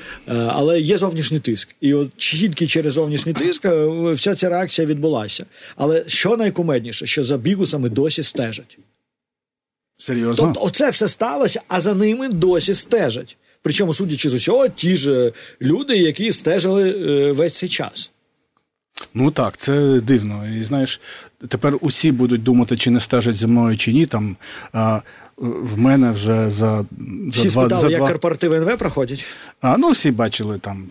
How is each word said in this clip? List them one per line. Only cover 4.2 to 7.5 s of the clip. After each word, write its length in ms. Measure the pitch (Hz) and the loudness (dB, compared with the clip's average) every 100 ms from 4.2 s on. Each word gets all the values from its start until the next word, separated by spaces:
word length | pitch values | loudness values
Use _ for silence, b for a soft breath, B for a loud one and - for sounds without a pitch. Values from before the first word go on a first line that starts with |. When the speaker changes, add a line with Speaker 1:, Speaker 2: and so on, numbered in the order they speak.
| 202 185 | -2 0
Speaker 1:
ця 140 | 185 | -2
реакція 380 | 175 185 - 156 | -2 -2 -2 -2
відбулася. 580 | 147 160 127 104 - - B B - | 0 0 -2 -4 -8 -10 B B -4
Але 280 | 143 165 156 | 0 0 0
що 300 | - 180 233 | -2 0 2
найкумедніше, 420 | 208 185 170 127 117 | 0 0 0 -2 -2
що 320 | - 127 156 | -6 -4 -2
за 140 | 127 139 | 0 0
Бігусами 520 | 139 | 0